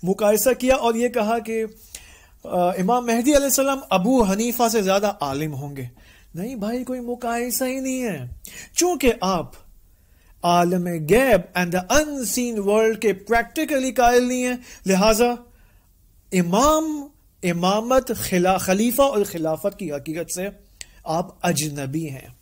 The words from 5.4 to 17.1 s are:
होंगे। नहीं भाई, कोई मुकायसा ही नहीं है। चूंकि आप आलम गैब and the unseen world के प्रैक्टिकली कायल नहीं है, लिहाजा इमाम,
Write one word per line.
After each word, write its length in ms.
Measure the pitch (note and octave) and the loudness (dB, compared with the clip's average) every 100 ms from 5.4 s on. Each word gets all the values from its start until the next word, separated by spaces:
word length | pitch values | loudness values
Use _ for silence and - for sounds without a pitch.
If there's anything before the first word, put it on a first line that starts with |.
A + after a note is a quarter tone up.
| D#3 | -4
होंगे। 400 | C#3 C#3+ C#3 B2 - - - - D#3+ | -6 -10 -10 -12 -14 -20 -20 -16 -10
नहीं 200 | G#3+ C4 | -10 -6
भाई, 280 | G3+ B3 | -6 -6
कोई 160 | B3+ B3+ | -6 -8
मुकायसा 680 | A#3+ A#3+ A#3+ A#3 B3 A#3 C4 | -6 -6 -4 -4 -4 -4 -4
ही 160 | C4 | -4
नहीं 180 | C4 C4 | -6 -4
है। 320 | A#3+ D#3 B2 - - - - - | -4 -6 -10 -14 -18 -18 -10 -2
चूंकि 360 | F4 D#4+ C4 A3+ | 0 2 0 2
आप 300 | F#3 F3+ - - - - _ _ _ _ _ _ F3 | 0 -2 -4 -14 -20 -20 _ _ _ _ _ _ 2
आलम 380 | F3 F3 F3+ | 4 4 0
गैब 680 | F3+ E3+ D3+ G#3+ C4+ G3 - F3+ | -2 -4 2 4 6 4 2 -2
and 180 | F3+ F3+ | -2 -2
the 160 | F#3 | 2
unseen 720 | C4+ D4+ C#4+ G#3+ - A#3+ A3 G3 | 2 2 -4 -4 -4 -2 -2 0
world 340 | G#3+ A3 A3 | 2 2 2
के 140 | A3 | 0
प्रैक्टिकली 800 | F#3+ - A#3 A#3 - D#4 C#4+ C4 | -2 0 0 0 -4 -2 -2 -2
कायल 360 | B3+ A#3+ B3 B3 | 2 4 4 2
नहीं 140 | B3+ | -2
है, 180 | B3 B3 - - F#3+ | -4 -6 -10 -8 0
लिहाजा 500 | F#3 G#3+ G#3+ A#3+ A#3+ - - _ _ _ _ _ _ _ | 4 4 4 2 0 -10 -20 _ _ _ _ _ _ _
इमाम, 760 | F#3 F3 G3 C#4+ D#4 D#4+ D4+ C#4+ | 0 2 4 4 4 0 -6 -10